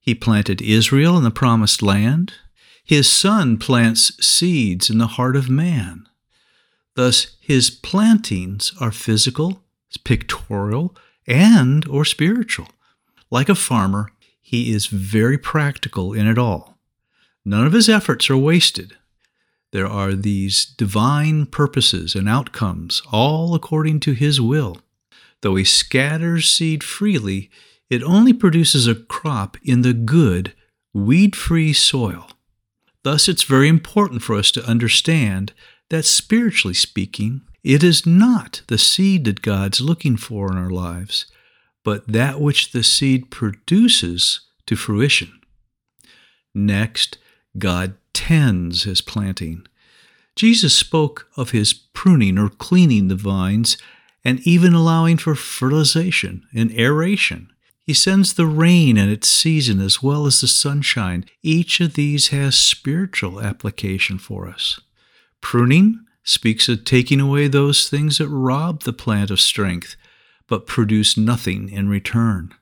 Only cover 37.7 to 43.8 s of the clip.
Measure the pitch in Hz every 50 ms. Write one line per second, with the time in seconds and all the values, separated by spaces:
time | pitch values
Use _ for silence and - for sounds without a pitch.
37.7 | 135 147 165 180 165 - - 165 170 185 214 247 247 208 - - - - - -
38.7 | 117 110 - - - - 190 196 196 180 139 110 98 - - 113 104 95 98 98
39.7 | 98 - 123 147 170 165 - 151 123 107 - - 113 104 98 95 92 92 90 90
40.7 | 92 90 90 87 85 90 92 104 - - - _ _ _ _ _ _ _ _ _
41.7 | _ _ _ 110 104 101 - - 110 110 123 139 135 147 147 147 139 - - -
42.7 | - 123 113 - - - 139 135 131 131 127 _ - - 120 104 98 _ _ -
43.7 | 165 202